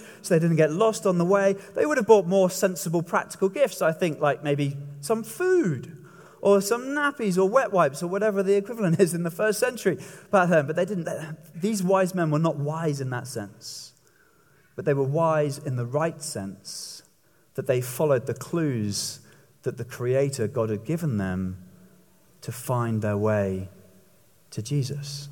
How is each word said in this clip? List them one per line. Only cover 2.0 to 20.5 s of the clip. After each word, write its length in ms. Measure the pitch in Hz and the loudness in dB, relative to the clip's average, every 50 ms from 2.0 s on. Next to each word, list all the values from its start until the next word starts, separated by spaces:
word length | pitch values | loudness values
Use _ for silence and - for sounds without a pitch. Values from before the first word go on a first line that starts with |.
| 214 | 8
bought 220 | 190 220 208 180 170 | 8 8 8 8 4
more 240 | 190 196 185 180 | 4 4 4 4
sensible, 500 | 185 - - 190 185 160 - 175 160 175 | 2 2 0 0 0 -2 -4 -2 0 0
practical 480 | 160 - - 196 - - - - 196 196 | 0 0 -2 -2 -2 -2 -6 -2 -2 0
gifts, 320 | 190 294 277 220 - - | 2 2 0 0 0 0
I 120 | 185 160 160 | 0 0 0
think, 260 | 160 190 170 143 - | 2 0 -2 0 2
like 240 | 156 147 135 - 143 | 2 0 0 0 0
maybe 340 | 147 143 143 147 139 135 - - - - - | -2 0 0 0 -2 -4 -6 -10 -12 -14 -10
some 240 | - - 226 220 214 | -4 -2 -2 -2 -2
food 840 | 220 - - 359 370 370 359 302 185 143 113 - - - - - - - - - - - - | -8 -6 -2 0 2 4 4 2 2 0 -4 -6 -12 -16 -18 -20 -20 -20 -20 -20 -20 -10 -2
or 200 | - 196 202 202 | 4 4 4 4
some 260 | 196 202 233 240 254 269 | 4 2 -2 -2 -2 -4
nappies 480 | 277 294 294 285 277 - 233 202 175 185 | -4 0 0 -2 -2 0 -2 0 2 2
or 120 | 190 190 | 2 4
wet 220 | 220 269 262 - | 4 2 2 2
wipes 320 | 202 180 165 143 135 147 170 | 2 2 2 2 2 -2 -6
or 40 | 175 | -4
whatever 360 | 180 202 208 220 202 196 196 | -2 0 0 0 2 2 2
the 100 | 190 202 | 2 2
equivalent 460 | 202 196 202 240 226 214 175 165 156 | 2 2 -2 -4 -2 2 2 4 4
<laughs> 60 | 202 | 4
is 80 | 165 175 | 2 2
in 80 | 165 170 | -2 -4
the 80 | 170 | -4
first 280 | 160 - 214 220 202 214 | -2 -2 0 0 0 0
century 380 | 254 254 247 226 - 196 156 - - - - - - - | 0 -2 -2 -2 -2 -2 -2 -2 -6 -14 -18 -18 -6 2
back 200 | - 196 175 170 | 4 4 4 6
then. 180 | 180 160 143 135 | 6 4 4 2
But 80 | 156 | 0
they 100 | 175 180 | -2 -2
didn't, 220 | 185 214 180 160 170 - 113 151 156 156 - - - - | -2 -2 -4 -4 -6 -6 -8 -8 -10 -14 -16 -16 -18 -10
these 260 | 165 156 214 226 202 | -4 -2 -2 0 0
wise 320 | 185 180 196 190 190 175 185 | 2 4 4 4 4 2 0
men 160 | 185 170 156 | 0 0 2
were 80 | 147 151 | 2 2
not 200 | 165 165 143 139 | 2 2 0 0
wise 420 | 143 143 156 160 170 160 143 135 | -4 -4 -4 -2 -2 -2 -2 -2
in 100 | 135 127 | -4 -4
that 140 | 123 123 - | -6 -6 -6
sense. 680 | - - 113 101 98 - - - - - - - - _ _ _ _ _ _ _ _ _ _ _ _ _ _ _ _ - | -8 -8 -8 -10 -10 -12 -18 -18 -16 -16 -16 -18 -18 _ _ _ _ _ _ _ _ _ _ _ _ _ _ _ _ -12
But 80 | - - | -6 0
they 100 | 156 143 | 0 2
were 100 | 139 135 | 2 2
wise 540 | 131 143 165 165 160 160 156 151 147 139 - | 0 0 0 2 2 2 2 0 0 -2 -6
in 200 | - - 127 123 | -6 -6 -4 -4
the 80 | 120 | -4
right 360 | 117 127 147 160 170 160 - | -2 -2 -2 -2 -2 -4 -6
sense, 800 | - - - 110 98 98 95 - - - - - - - - - - _ _ _ _ _ _ _ _ _ - | -10 -10 -8 -8 -8 -10 -12 -14 -16 -16 -14 -14 -14 -16 -16 -18 -20 _ _ _ _ _ _ _ _ _ -10
that 120 | - - | -8 -2
they 140 | 110 127 123 | 0 0 0
followed 480 | 123 - - - 165 151 139 123 - - | 0 -4 -4 -2 2 2 2 2 2 -2
the 60 | 113 | -8
clues 880 | - - - - 170 160 147 131 113 107 104 101 - - - - - - - - - _ _ _ _ - | -8 -8 -6 -4 -2 -2 0 -2 -2 -2 -2 -4 -4 -6 -8 -10 -14 -20 -20 -20 -20 _ _ _ _ -8
that 140 | 135 123 123 | -8 -8 -8
the 80 | 117 | -10
Creator 640 | - - - 123 123 127 135 143 139 139 - 113 | -12 -10 -6 -2 0 2 2 2 0 0 -2 -4
God 200 | 101 | -4